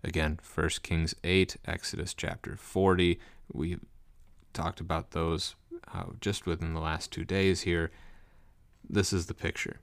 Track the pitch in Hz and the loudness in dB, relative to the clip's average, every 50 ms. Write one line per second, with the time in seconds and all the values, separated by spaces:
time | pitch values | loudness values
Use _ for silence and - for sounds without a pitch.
0 | - - - 82 78 76 78 82 - - - - 82 80 - - - - 87 82 | -6 -2 0 0 2 2 0 -2 -6 -8 -2 0 0 0 0 -2 -4 -2 0 2
1 | 82 78 - - - 85 92 95 92 - - - - - 85 87 - - - - | 2 0 -2 -4 0 4 4 4 4 4 0 -10 -6 -6 -6 -6 -6 -8 -6 -6
2 | - 95 - - - - 85 110 - - - 98 - - - 95 95 95 92 90 | -6 -6 -6 -6 -6 -6 -6 -6 -8 -10 -10 -10 -12 -2 2 6 6 8 8 8
3 | 90 87 85 - - - - - - - - 60 76 85 87 - - - - - | 6 4 4 2 -2 -18 -20 -20 -18 -12 -6 -4 -4 -2 -4 -6 -8 -14 -20 -20
4 | - - - - - - - - - - - - 82 82 82 - 82 85 82 80 | -20 -20 -20 -20 -20 -20 -20 -20 -20 -12 -8 -4 -4 -4 -4 -4 -4 -2 -2 -2
5 | 80 - - 85 82 82 82 80 - - - _ - _ 339 349 - - - 90 | -2 -4 -2 0 2 2 2 0 -2 -4 -8 _ -18 _ -14 -14 -14 -10 -8 -8
6 | 87 87 - - - 101 98 - - 90 85 82 85 80 80 80 80 80 78 76 | -8 -8 -10 -4 -2 -2 -2 -2 0 -2 -2 0 0 -2 -2 -2 -2 -2 -2 -4
7 | - - - - 92 - 92 98 95 95 92 87 - 87 87 85 82 80 - - | -6 -8 -8 -8 -4 -2 2 4 4 4 4 2 2 0 2 2 0 -2 -4 -10
8 | - - - - - - - - - - - - - - _ _ - - - 101 | -20 -20 -20 -20 -20 -20 -20 -20 -20 -20 -20 -20 -20 -20 _ _ -12 -2 2 2
9 | 95 - - 92 85 - - - - 82 - - - - - - | 2 2 2 0 0 -2 -6 -4 -4 -4 -2 -2 -6 -6 -8 -12